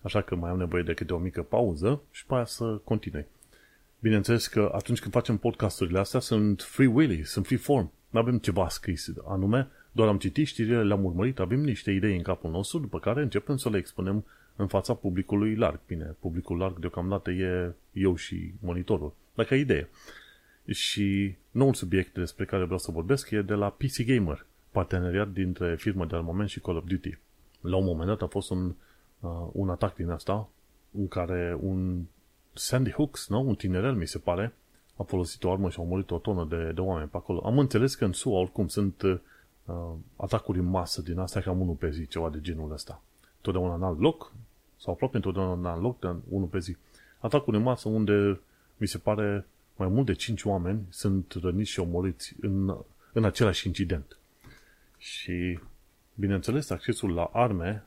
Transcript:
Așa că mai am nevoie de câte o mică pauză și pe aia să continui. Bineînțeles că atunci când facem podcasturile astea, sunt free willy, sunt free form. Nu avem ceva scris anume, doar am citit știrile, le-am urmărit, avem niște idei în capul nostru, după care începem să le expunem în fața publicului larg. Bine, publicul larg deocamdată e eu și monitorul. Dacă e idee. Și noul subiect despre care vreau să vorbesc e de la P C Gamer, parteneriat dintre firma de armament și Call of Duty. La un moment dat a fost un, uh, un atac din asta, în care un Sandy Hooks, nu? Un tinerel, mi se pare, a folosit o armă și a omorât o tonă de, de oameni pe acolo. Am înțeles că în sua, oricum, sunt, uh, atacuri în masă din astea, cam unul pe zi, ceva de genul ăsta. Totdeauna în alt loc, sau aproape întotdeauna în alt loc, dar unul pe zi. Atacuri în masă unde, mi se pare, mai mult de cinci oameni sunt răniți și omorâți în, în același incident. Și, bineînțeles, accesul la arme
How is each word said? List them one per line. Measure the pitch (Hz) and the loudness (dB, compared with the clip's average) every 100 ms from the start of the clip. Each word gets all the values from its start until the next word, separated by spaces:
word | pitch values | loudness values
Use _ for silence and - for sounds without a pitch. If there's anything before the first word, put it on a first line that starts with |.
Așa | 98 107 | -2 -2
că | 95 | 0
mai | 90 85 | -2 0
am | 92 | 0
nevoie | 87 87 | 0 0
de | 85 | 0
câte | 82 80 | -2 -2
o | 87 | -2
mică | 92 87 | -2 -4
pauză | 82 113 117 80 95 143 - | 0 2 2 2 2 0 -4
și | - - | -14 -2
pe | |
aia | 131 | -2
să | 117 - | -2 -2
continui. | 117 107 - 110 - 76 76 _ _ - _ _ _ - | -2 -2 0 -2 -2 -8 -10 _ _ -20 _ _ _ -2
Bineînțeles | 110 107 98 117 - | 4 4 4 2 2
că | 107 104 | 2 2
atunci | 98 - 120 | 0 -2 -2
când | - | 0
facem | 120 117 107 | 0 2 2
podcasturile | 120 - 101 - 90 92 | 0 0 -2 0 0 2
astea, | 98 127 | 2 0
sunt | - 110 104 98 | 2 4 4 2
free | - - 135 | -2 4 4
willy, | 117 156 85 | 6 4 2
sunt | 76 - 92 | -2 -4 0
free | 131 | 0
form. | - 139 85 _ _ | 2 2 2 _ _
Nu | 113 | 0
avem | 117 123 | 2 2
ceva | - 92 87 | 2 2 0
scris | - - 82 - - | -2 -4 -4 -6 -10
anume, | - 95 98 120 135 - _ | -4 0 2 2 0 -6 _
doar | 113 110 | 2 4
am | 98 | 4
citit | 98 - 151 | 0 0 0
știrile, | - 110 120 | 0 2 4
le-am | 104 101 | 4 4
urmărit, | 95 87 117 131 | 2 2 0 0
avem | 92 123 | 0 2
niște | 147 104 - | 0 0 0
idei | 98 104 92 | 2 4 2
în | |
capul | 85 90 82 | 0 -2 -2
nostru, | 85 101 170 | -2 -2 -4
după | 127 80 | -4 -4
care | - 123 | 0 0
începem | 143 - - 139 | 0 0 0 -2
să | 123 | 0
le | 104 | 0
expunem | - - 92 104 - - _ - | -2 -4 -2 -2 -4 -14 _ -4
în | 98 | 0
fața | 98 - | 0 0
publicului | 117 101 90 92 104 107 | -2 0 -2 0 2 2
larg. | 110 104 76 - | 2 0 0 -6
Bine, | 85 80 92 | -6 -6 -8
publicul | 90 82 - 85 | -6 -4 -4 -2
larg | 95 87 | -2 -2
deocamdată | 85 90 90 98 - | -6 -4 -2 -2 -2
e | 92 92 90 87 87 _ | 0 0 0 -2 -6 _
eu | - 95 | 0 2
și | 87 - 90 85 90 | 2 -2 -8 -8 -8
monitorul. | 92 87 - 101 76 - _ | -4 -4 0 0 -2 -10 _
Dacă | - 113 | -2 2
e | 135 | 2
idee. | 143 80 69 - - - - - _ _ - | 4 2 0 -12 -20 -20 -20 -20 _ _ -8
Și | 110 - - 98 98 98 92 _ | -4 -2 0 2 2 0 -4 _
noul | 117 135 | 2 4
subiect | - 92 92 90 | 2 0 0 0
despre | - 87 - | -4 -6 -4
care | 98 98 | -2 0
vreau | 90 90 | 0 -2
să | - | -4
vorbesc | 82 85 139 - | -4 0 0 0
e | 107 | -2
de | 98 | 0
la | 104 101 | 0 0
P | - | -2
C | 135 - 117 | -4 -2 2
Gamer, | 127 90 69 - _ _ | 4 2 -2 -10 _ _
parteneriat | - 87 92 90 92 101 | -2 0 0 0 0 0
dintre | 95 92 87 87 82 | -2 -2 0 -2 -2
firma | 107 92 82 | -2 -2 -2
de | 85 | -2
armament | 85 90 101 | -2 -2 -2
și | - | -4
Call | - 85 | -4 -4
of | |
Duty. | 87 92 - - _ _ _ _ | -2 -4 -4 -10 _ _ _ _
La | 85 92 | 0 2
un | |
moment | 92 82 87 | 2 2 0
dat | 104 | 0
a | 90 | -2
fost | 101 - | -4 -2
un, | 92 90 - - _ _ - | -2 -2 -4 -14 _ _ -12
uh, | 87 85 85 | -8 -6 -6
un | - 98 | -2 -2
atac | 87 104 | 0 -2
din | - 85 | -2 -4
asta, | 82 - 101 110 _ _ _ _ 101 | -4 -2 -2 -4 _ _ _ _ -4
în | 95 | -4
care | - 87 90 87 85 | -2 -2 -2 -2 -2
un | 95 95 92 90 87 _ _ _ _ | -2 0 0 -2 -6 _ _ _ _
Sandy | - - 127 127 | -10 -2 0 0
Hooks, | - 147 - - | 0 -2 -2 -2
nu? | 104 135 | 0 2
Un | |
tinerel, | 101 95 92 117 | 0 0 2 2
mi | 120 80 | 0 -2
se | - | -4
pare, | - 87 110 - _ _ _ - | -2 0 0 -4 _ _ _ -10
a | |
folosit | 95 95 85 - | -2 -2 -2 -2
o | 92 | 0
armă | 95 95 | 2 0
și | - | -2
a | |
omorât | 85 92 95 | -2 -2 -2
o | 85 | -4
tonă | - 95 80 | 0 -2 0
de, | 82 82 | -2 -2
de | 82 | -2
oameni | 95 87 76 | -2 -2 -4
pe | - | -6
acolo. | - 87 | -4 -2
Am | 98 127 | 2 4
înțeles | 139 110 131 | 6 4 2
că | - | 2
în | 107 | -2
sua, | 90 131 95 | 0 0 2
oricum, | 90 - 92 | 2 0 -2
sunt, | - 98 - | 0 0 2
uh, | 98 90 - - _ _ - 87 85 80 - - | 0 0 -4 -20 _ _ -10 -8 -8 -10 -12 -8
atacuri | 95 110 - 92 | -2 -2 0 0
în | |
masă | 90 92 87 - | 2 2 0 -6
din | 78 87 | -4 -4
astea, | 90 104 | -2 -2
cam | 92 90 | -2 0
unul | 92 | 0
pe | 78 82 | 0 -2
zi, | 76 78 | -4 -6
ceva | 85 82 | -4 -4
de | 78 | -4
genul | 78 80 78 | -6 -6 -6
ăsta. | 76 - - _ _ _ _ | -10 -12 -16 _ _ _ _
Totdeauna | - 92 90 | -2 0 0
în | 85 | 0
alt | 92 80 | -2 2
loc, | 131 160 - - - _ _ _ | 2 2 -8 -18 -20 _ _ _
sau | - | -6
aproape | 87 131 120 | -2 -2 0
întotdeauna | 98 92 92 | -2 0 0
în | 90 | -2
alt | 90 85 | -4 -2
loc, | 110 123 | -2 -2
dar | 92 90 - | -4 -6 -4
unul | 98 87 | -4 -2
pe | 95 | -2
zi. | 87 87 _ - - _ | -4 -10 _ -20 -20 _
Atacuri | 117 143 139 107 | 0 0 2 2
în | |
masă | 120 123 107 | 2 0 0
unde, | 110 104 104 101 95 _ _ _ - | 0 4 4 4 0 _ _ _ -6
mi | 104 | -4
se | 104 | -2
pare, | - 107 104 101 - _ _ - | 0 0 0 -2 -4 _ _ -4
mai | 92 | 2
mult | 107 131 | 2 2
de | |
cinci | 87 - 107 | 0 -2 -4
oameni | 104 98 87 107 95 | 0 0 0 -2 -6
sunt | - 104 95 90 - | -4 0 0 -2 -4
răniți | 90 90 104 | -2 0 -2
și | - | -2
omorâți | 87 87 95 87 - - | -2 0 -2 -4 -10 -6
în, | 104 98 98 - - _ _ | 0 2 0 -2 -8 _ _
în | - | 2
același | 110 - 110 87 95 | 2 4 2 2 -2
incident. | 87 90 80 67 - _ _ - - - _ _ _ | -2 -2 -2 -4 -18 _ _ -20 -20 -20 _ _ _
Și, | - - - 87 90 82 - - _ _ _ | -14 -12 -6 -4 -2 -4 -10 -20 _ _ _
bineînțeles, | - 98 98 98 131 - | -4 0 0 0 -2 -2
accesul | 87 - 117 101 | -4 -2 -2 0
la | 85 | 0
arme | 85 113 120 95 90 107 | 0 2 2 2 -2 -4